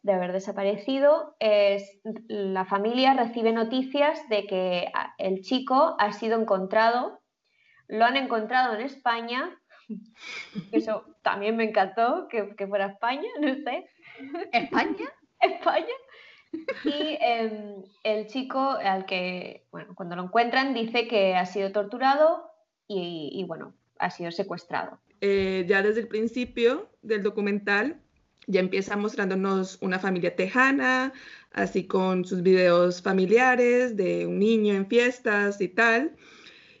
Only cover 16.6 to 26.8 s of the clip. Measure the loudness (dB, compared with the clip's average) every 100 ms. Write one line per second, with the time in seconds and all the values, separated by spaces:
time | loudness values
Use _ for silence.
16.6 | -8 -4 -4 -2 -2 0 2 2 -2 -6
17.6 | -12 -16 -18 _ -2 -2 -2 -8 -4 -2
18.6 | 0 0 0 -2 -2 -4 -4 -6 -10 -16
19.6 | _ -18 -16 -14 -10 -8 0 2 2 2
20.6 | 0 -2 -2 -2 0 2 2 2 0 -4
21.6 | -2 -2 -4 0 2 4 4 2 -6 _
22.6 | _ _ -8 -6 -6 -8 -8 -8 -8 -10
23.6 | -14 _ _ -6 -4 -4 -8 -6 -6 -6
24.6 | -6 -6 -6 -12 _ -4 2 2 2 0
25.6 | 0 2 2 0 -2 -4 -4 -4 -6 2
26.6 | 2 2